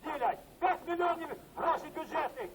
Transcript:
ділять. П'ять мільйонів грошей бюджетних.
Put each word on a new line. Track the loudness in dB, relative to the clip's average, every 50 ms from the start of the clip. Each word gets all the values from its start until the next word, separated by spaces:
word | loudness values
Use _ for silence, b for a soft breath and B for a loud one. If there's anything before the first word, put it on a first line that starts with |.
| -4
ділять. | -4 -2 2 2 2 2 0 -8 -20 -4 2
П'ять | 2 2 2 2 0 -4
мільйонів | 0 2 4 2 2 0 -2 -8 -8 -10 -12 -12 -4
грошей | 0 2 2 2 2 0 -6 -6
бюджетних. | -6 -6 0 0 0 0 0 -2 -6 -8 -8